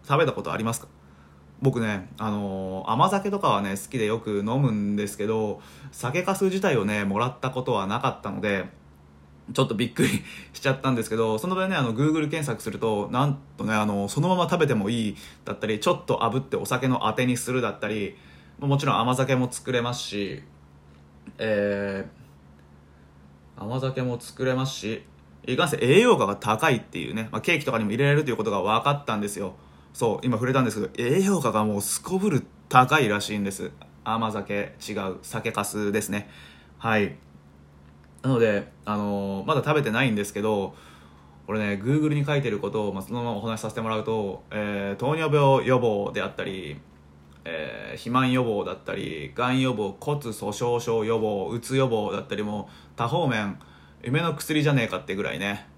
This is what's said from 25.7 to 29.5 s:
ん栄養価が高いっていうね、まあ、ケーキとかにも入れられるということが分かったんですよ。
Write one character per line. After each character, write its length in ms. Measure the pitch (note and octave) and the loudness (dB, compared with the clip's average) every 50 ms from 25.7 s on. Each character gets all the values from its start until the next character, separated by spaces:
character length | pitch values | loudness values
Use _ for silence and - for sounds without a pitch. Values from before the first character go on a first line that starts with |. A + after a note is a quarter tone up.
| - | 2
ん 40 | - | 2
栄 180 | - B2 D3+ G3 | 4 8 8 8
養 160 | A#3+ B3+ G#3 | 8 8 6
価 100 | C#3+ A2 | 6 4
が 80 | G2+ G2+ | 0 0
高 380 | - - G#2 A2 A2+ D#3+ D#3+ | -2 0 0 2 4 4 2
い 60 | B2 A2 | 2 2
っ 20 | |
て 180 | - - - E2+ | 0 -6 -10 -8
い 100 | D#2+ A#1+ | -8 -6
う 60 | - | -6
ね、 140 | A2 A2+ A2+ | -6 -6 -4
ま 80 | - A2 | -6 -4
あ、 20 | |
ケ 140 | - - E3+ | 0 0 0
ー 40 | D#3+ | 0
キ 40 | C#3+ | 0
と 60 | C3+ | 0
か 80 | A#2+ A2+ | 0 0
に 60 | A2 | 0
も 60 | G2+ | 0
入 80 | G#2 B2 | 2 2
れ 80 | C#3 | 4
ら 40 | C#3+ | 4
れ 60 | C#3+ | 4
る 80 | D3+ D3+ | 4 2
と 60 | C3+ | 2
い 40 | A2+ | -2
う 20 | |
こ 60 | G#2 | 0
と 80 | G#2+ A2 | 0 0
が 100 | G2+ G2 | 0 0
分 220 | F2+ G2+ A2 A#2 - | 2 2 2 2 2
か 60 | C#3+ | 0
っ 120 | C#3+ C#3+ - | 0 0 -2
た 100 | - A2+ | -4 -2
ん 60 | G#2 | -2
で 80 | G#2 G2+ | -2 -4
す 100 | - F2+ | -4 -6
よ。 160 | G2 F#2 | -6 -8